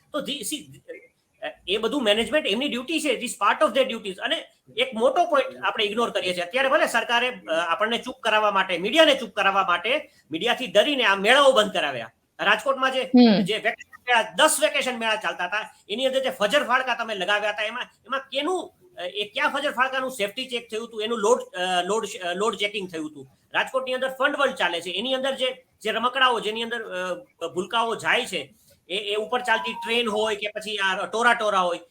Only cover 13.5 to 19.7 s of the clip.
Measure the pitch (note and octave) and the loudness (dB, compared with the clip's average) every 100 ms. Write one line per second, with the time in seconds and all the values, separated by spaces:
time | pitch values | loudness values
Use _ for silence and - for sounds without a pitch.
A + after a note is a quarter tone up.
13.5 | G#3+ A3 A#3+ - - - A#3 - F3 D#4 | 0 -2 -4 -12 -8 2 2 2 4 4
14.5 | D4+ D4 D4 B3+ A#3 A3+ G#3+ E3+ E3+ F3+ | 4 0 0 -4 -2 -2 -2 -4 -4 -4
15.5 | G#3 - - - A3 C4 C4+ B3+ - G3+ | -6 -8 -14 -10 -2 0 0 -2 0 2
16.5 | D4 A3+ B3+ B3+ A#3 A3+ G3+ F3+ G#3 G#3 | 2 2 0 0 -4 -4 -4 0 0 0
17.5 | G#3+ G#3+ A#3+ G3+ _ - C4+ - C4 D4+ | -4 -6 -6 -12 _ -6 -6 -4 -4 -2
18.5 | F#4 - _ _ - F3 G3+ G3+ C4+ D4 | -4 -6 _ _ -12 -8 -6 -6 -2 -2
19.5 | C#4 C#4+ | 0 -2